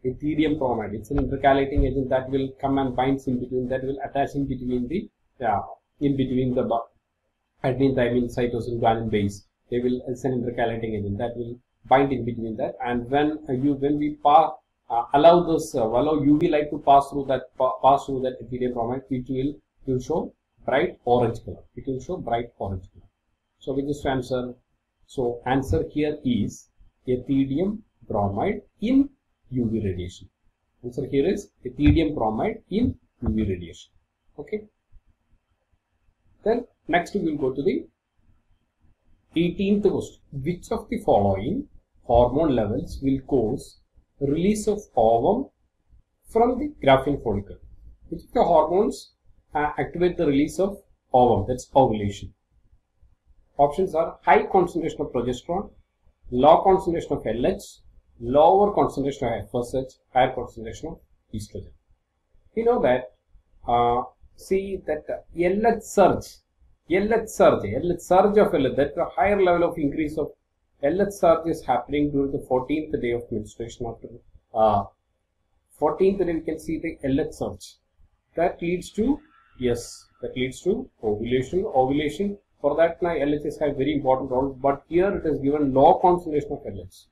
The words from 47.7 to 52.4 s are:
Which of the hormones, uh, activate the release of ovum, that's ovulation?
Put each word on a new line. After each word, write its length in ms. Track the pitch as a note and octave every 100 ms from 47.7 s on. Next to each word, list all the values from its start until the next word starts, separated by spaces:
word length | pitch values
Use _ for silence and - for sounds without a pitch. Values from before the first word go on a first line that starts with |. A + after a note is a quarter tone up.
| - - - -
Which 140 | E3+
of 80 | -
the 100 | -
hormones, 720 | - E3 D3+ F3 A#3 - - _ _ _ _
uh, 180 | D3+ D3 -
activate 380 | C#3 E3+ F3+ F3
the 100 | D#3
release 320 | C#3 D3+ -
of 200 | G3 G3+ _ _ _
ovum, 340 | C3 A#2+ G#2+ G2
that's 220 | B2+ -
ovulation? 600 | C#3 C3 A2 G2+ G2 - _